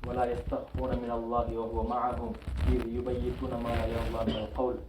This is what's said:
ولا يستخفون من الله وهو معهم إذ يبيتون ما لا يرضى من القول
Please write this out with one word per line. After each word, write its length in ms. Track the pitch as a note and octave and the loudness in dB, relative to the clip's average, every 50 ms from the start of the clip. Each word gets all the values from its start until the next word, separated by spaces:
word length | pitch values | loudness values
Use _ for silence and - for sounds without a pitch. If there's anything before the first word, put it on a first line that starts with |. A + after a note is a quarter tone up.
| - | -4
ولا 180 | - A#2+ B2 B2 A#2+ | -4 2 2 2 2
يستخفون 580 | A#2+ - - - - - - - - - C3 B2+ B2+ A#2+ | 2 -2 -2 -2 -2 -2 -4 -4 -4 -2 0 0 0 0
من 80 | A#2+ A#2 A#2 A#2 | 0 -2 -2 -2
الله 280 | A2+ A2+ A#2+ A#2+ A#2+ - A2+ A2+ | -2 2 2 2 2 2 0 -2
وهو 180 | A2+ A2+ A2+ A2+ A2+ A2+ A#2 | -2 0 0 0 0 2 0
معهم 360 | B2 - - - - A#3+ A#3 G#2+ - - - - - - - | 2 2 0 0 0 -4 -4 -6 -6 -6 -4 0 2 4 4
إذ 80 | B2+ B2 A#2 A2+ A#2 | 4 4 2 0 -2
يبيتون 560 | B2 B2 B2+ B2+ B2 A#2+ B2 - - C3 B2+ B2 A#2 A#2 | -2 0 0 0 0 0 -2 -2 -2 -2 -2 -2 -2 -2
ما 80 | A#2 A#2 A#2 | 0 0 2
لا 80 | A2+ A2+ A2+ | 2 2 0
يرضى 260 | A2+ A2+ A2+ A2+ A2+ A2+ A2+ | 0 0 0 0 0 0 0
من 60 | A2+ A2 G#2+ | 0 0 -2
القول 320 | - - - B2+ B2+ B2 - - | -4 0 0 2 2 2 -2 -6